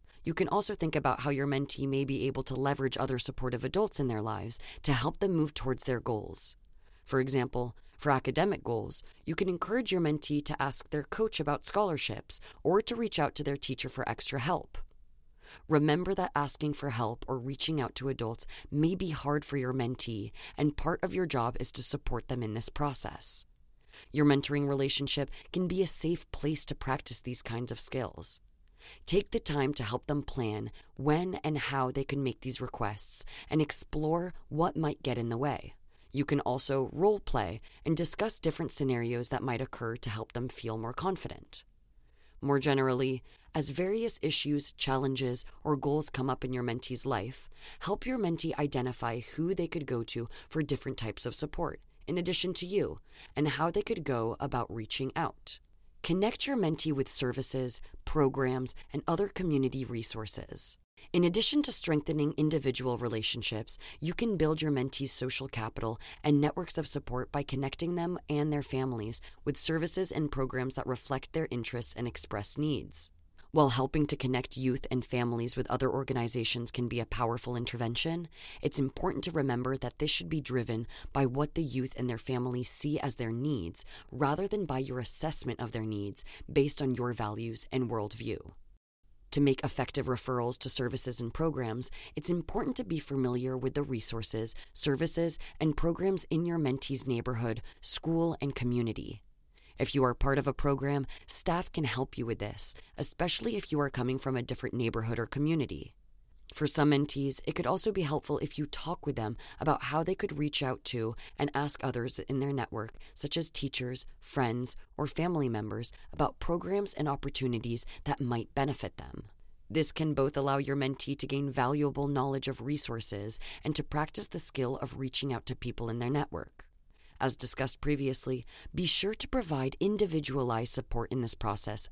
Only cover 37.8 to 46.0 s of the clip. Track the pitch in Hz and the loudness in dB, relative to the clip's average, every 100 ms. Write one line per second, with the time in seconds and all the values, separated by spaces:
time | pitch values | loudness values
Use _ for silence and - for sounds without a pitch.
37.8 | - 160 170 - 220 - 160 - 160 - | 0 2 2 2 2 2 0 0 0 2
38.8 | 135 120 117 120 120 131 131 117 131 - | 2 0 0 0 0 0 -2 -4 -4 -6
39.8 | 117 117 117 107 110 120 123 - 113 110 | -6 -4 -4 -4 -6 -6 -4 -4 -4 -4
40.8 | 110 - 185 185 - - - - - _ | -4 -4 -2 -2 -4 -8 -8 -10 -10 _
41.8 | _ - - - - - 135 139 143 139 | _ -20 -20 -20 -20 -6 0 2 4 2
42.8 | 131 127 131 127 - - - - - 135 | 2 2 0 -2 -8 -20 -6 0 0 2
43.8 | 185 220 226 - 160 151 143 147 - - | 0 0 2 2 2 2 2 2 0 0
44.8 | - 131 135 131 127 123 - - 151 143 | 0 2 0 0 0 0 -2 -4 -2 0
45.8 | 143 151 | 2 2